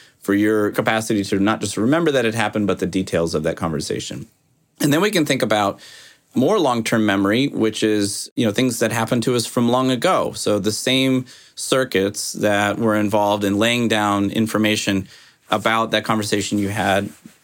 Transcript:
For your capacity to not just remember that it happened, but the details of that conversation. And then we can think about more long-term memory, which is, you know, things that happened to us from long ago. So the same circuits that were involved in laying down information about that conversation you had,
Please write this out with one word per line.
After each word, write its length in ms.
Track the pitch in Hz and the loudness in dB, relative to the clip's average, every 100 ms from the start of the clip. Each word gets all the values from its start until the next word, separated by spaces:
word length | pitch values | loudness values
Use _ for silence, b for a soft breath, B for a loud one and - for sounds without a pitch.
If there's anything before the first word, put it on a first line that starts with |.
| B _ | B _
For 120 | - | 0
your 380 | 101 107 107 104 | 2 2 2 0
capacity 500 | - 117 110 113 110 98 | 0 0 0 0 -2 0
to 140 | 98 | 0
not 200 | 101 - | 0 0
just 160 | 107 - | -4 -2
remember 360 | 113 160 160 | 0 2 2
that 120 | 135 | 2
it 100 | 113 | 2
happened, 340 | 113 104 107 101 | 0 -2 0 0
but 120 | 92 | 0
the 60 | 90 | -2
details 500 | 95 92 85 82 82 | -2 0 0 0 0
of 80 | |
that 140 | 80 - | -2 -4
conversation. 720 | 82 76 - - - - - _ _ _ _ - | -4 -4 -4 -6 -8 -12 -14 _ _ _ _ -2
And 140 | 147 | 0
then 80 | 151 | 2
we 100 | 208 | 2
can 140 | 190 147 | 2 0
think 160 | 131 | 0
about 400 | 120 107 98 - B B B B _ | 0 2 0 -2 B B B B _
more 240 | 123 139 208 | 0 2 2
long-term 460 | 143 117 110 117 107 | 2 0 0 0 2
memory, 420 | 98 98 117 143 | 2 2 2 0
which 360 | - 110 104 | 0 -2 0
is, 480 | 110 107 101 - - - | 0 0 0 -4 -8 -2
you 80 | 113 | -2
know, 80 | |
things 260 | 101 131 113 | 0 -2 0
that 140 | 113 | -2
happened 300 | 117 113 123 | -2 -2 -2
to 120 | 120 123 | 0 -2
us 100 | 117 | -2
from 220 | 127 120 | 0 2
long 240 | 123 131 | 2 0
ago. 400 | 127 175 156 78 | 0 0 0 -2
So 280 | - 104 104 | -4 -2 0
the 120 | 101 | 0
same 540 | 107 131 131 135 131 127 B B - | -2 0 2 2 0 -4 B B -12
circuits 760 | - 135 127 95 98 - - | -2 0 0 0 0 -2 -8
that 480 | - 104 101 104 - | -2 0 2 0 0
were 160 | 110 107 | 0 2
involved 480 | 104 107 101 104 | 2 2 2 2
in 160 | 101 101 | 0 2
laying 300 | 117 120 117 | 2 2 2
down 400 | 110 104 101 98 | 2 2 0 0
information 800 | 113 110 107 107 107 - 95 92 B B B - | 0 0 0 0 0 0 -2 -4 B B B -4
about 400 | 107 110 113 113 | 0 2 0 0
that 140 | 107 107 | 0 0
conversation 520 | 110 107 104 98 104 | -2 0 -2 -2 -2
you 120 | 98 | -2
had, 400 | 104 98 98 101 - - _ | -2 0 0 -2 -8 -20 _